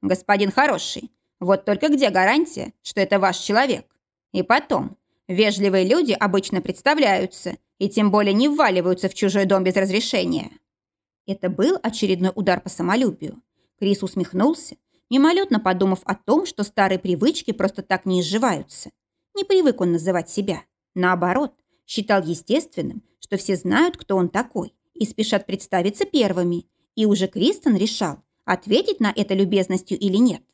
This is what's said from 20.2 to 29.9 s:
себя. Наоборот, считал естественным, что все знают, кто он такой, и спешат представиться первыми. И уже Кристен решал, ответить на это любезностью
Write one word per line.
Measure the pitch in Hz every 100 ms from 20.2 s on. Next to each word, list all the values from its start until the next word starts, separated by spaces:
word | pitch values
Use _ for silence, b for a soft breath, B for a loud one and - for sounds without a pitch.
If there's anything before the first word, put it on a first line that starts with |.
| 170
себя. | - - 170 - _ _ -
Наоборот, | 180 180 175 196 285 _ _ _ _
считал | - 208 202
естественным, | 160 165 - 247 311 - 147 - _ _
что | - 196
все | - 190
знают, | 180 208 339 349
кто | - 190
он | 175
такой, | 190 240 226 - _ _ -
и | 214
спешат | - 214 208 -
представиться | 190 - 190 180 208 392
первыми. | 294 214 180 175 175 - _ _ -
И | 214
уже | 202 190
Кристен | - 220 403 - 202
решал, | 214 - 180 139 _ _
ответить | - - - 220 392 415
на | 208 -
это | 202
любезностью | 190 190 196 185 185 -